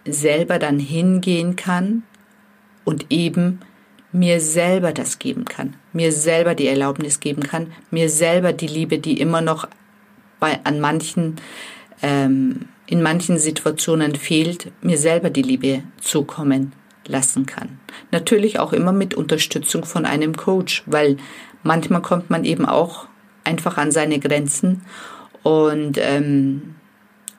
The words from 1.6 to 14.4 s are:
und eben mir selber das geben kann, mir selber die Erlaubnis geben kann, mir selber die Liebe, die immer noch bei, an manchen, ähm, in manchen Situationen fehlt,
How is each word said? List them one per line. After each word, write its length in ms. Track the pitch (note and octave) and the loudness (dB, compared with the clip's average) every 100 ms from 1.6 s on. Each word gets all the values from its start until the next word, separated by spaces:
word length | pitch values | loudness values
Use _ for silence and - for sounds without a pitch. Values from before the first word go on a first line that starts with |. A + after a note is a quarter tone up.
| F#3 F3+ G3 A3+ - _ _ _ _ _ _ _ | -2 0 0 -2 -6 _ _ _ _ _ _ _
und 220 | - C#3 - | -4 -4 -2
eben 520 | D#3+ E3+ F3+ F3 F3+ - _ _ _ - | 0 0 2 0 0 -10 _ _ _ -4
mir 300 | F3+ F3 E3+ | 2 4 4
selber 500 | D#3 E3+ F3 F#3 E3+ | 2 2 2 4 2
das 260 | D3+ - - | -2 -6 -6
geben 280 | - - - | -6 -6 -8
kann, 300 | - - - _ | -8 -10 -10 _
mir 180 | E3 D#3+ | 0 0
selber 440 | D#3 D#3+ E3 E3+ E3 | 2 2 4 2 2
die 120 | C3+ | 2
Erlaubnis 540 | C3+ C#3 C#3+ D3 - | 2 0 -2 -4 -4
geben 220 | D3 D3 | -4 -4
kann, 280 | C#3+ D#3+ D#3+ - - | -4 -4 -6 -12 -6
mir 200 | E3 D#3+ | 0 2
selber 420 | D#3 E3 F3+ F3+ | 2 4 4 2
die 160 | D#3+ D#3 | 0 -4
Liebe, 320 | D#3 D#3+ D3+ | -4 -2 -2
die 200 | D#3 - | 0 0
immer 200 | E3 E3 | 2 2
noch 300 | D#3+ D#3+ - - _ _ _ _ _ - | 0 -2 -6 -16 _ _ _ _ _ -4
bei, 180 | D#3 C#3 C#3+ | -2 0 -2
an 160 | D3 | 0
manchen, 560 | D3 D#3+ D#3+ F3+ D#3+ D#3+ - - - - - - | 0 0 -2 -2 -2 -4 -14 -18 -18 -20 -20 -4
ähm, 640 | C#3+ C#3+ C3+ C3+ B2+ B2+ - - - | 0 2 4 2 2 -2 -10 -14 -2
in 160 | F3 | 2
manchen 360 | D#3+ F3 F3+ E3+ | 2 2 2 0
Situationen 800 | D#3 D#3 D#3 D3+ - D#3+ D3+ D3 | 0 -2 -2 -2 0 2 2 -2
fehlt, 580 | - D#3+ | 0 2